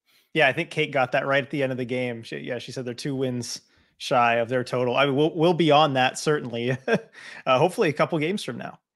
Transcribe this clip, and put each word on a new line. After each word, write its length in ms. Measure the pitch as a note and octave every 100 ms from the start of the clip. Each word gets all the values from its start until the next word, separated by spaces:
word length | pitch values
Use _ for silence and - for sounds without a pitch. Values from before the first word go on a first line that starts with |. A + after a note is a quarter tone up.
| _ _ _
Yeah, 140 | D#3 C#3+
I 40 |
think 180 | B2+ D#3+
Kate 200 | - D3+
got 200 | C#3+ B2+
that 140 | C#3+ C#3
right 160 | C3+
at 60 | C3
the 120 | D3+
end 100 | C3
of 60 | B2+
the 60 |
game. 380 | B2 B2+ B2+ A#2
She, 160 | A2+ D3
yeah, 200 | C#3+ A#2+
she 140 | -
said 120 | C3
they're 100 | B2
two 200 | A#2 D3+
wins 460 | C3 C3 B2 A2+ - _ _ _ -
shy 360 | - C3 A#2+ A#2
of 120 | A#2
their 160 | B2+
total. 320 | A#2+ B2+ B2 B2+
I 100 | C#3+
mean, 100 | C3+
we'll, 180 | D#3
we'll 200 | E3+ D#3+
be 160 | E3 D#3+
on 240 | C#3+ D#3
that 240 | C3 B2+ -
certainly. 580 | - D3+ C3+ A#2 A#2+ C3
<laughs> 40 | - A3+ - - - - -
Uh, 120 | B2+
hopefully 300 | E3+ F3+ F#3
a 40 |
couple 260 | C#3 D#3 E3+
games 240 | D3+ G3+
from 160 | - B2
now. 200 | - - _